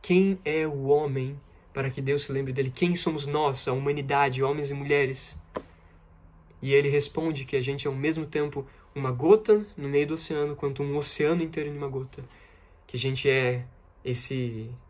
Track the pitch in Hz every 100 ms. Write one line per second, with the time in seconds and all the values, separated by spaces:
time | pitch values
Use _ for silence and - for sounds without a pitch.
0 | - 180 196 190 147 156 156 143 135 147
1 | 151 135 131 139 - - - - 135 131
2 | 135 143 - 135 135 131 131 - 175 175
3 | - 156 139 151 147 131 - 127 143 147
4 | 139 139 139 131 135 151 143 143 139 143
5 | 135 135 - - - - - - - -
6 | - - - - - - 131 139 143 143
7 | 139 - 160 139 131 139 127 139 147 135
8 | 147 160 - 151 147 143 135 - - -
9 | 131 123 160 214 214 214 208 - 139 143
10 | 147 160 - 151 147 147 143 135 143 147
11 | 143 - 151 170 160 160 147 143 139 131
12 | 131 - 131 - - - - - - 123
13 | 135 131 139 131 127 123 123 - _ -
14 | 131 123 - 135 120 113 113 123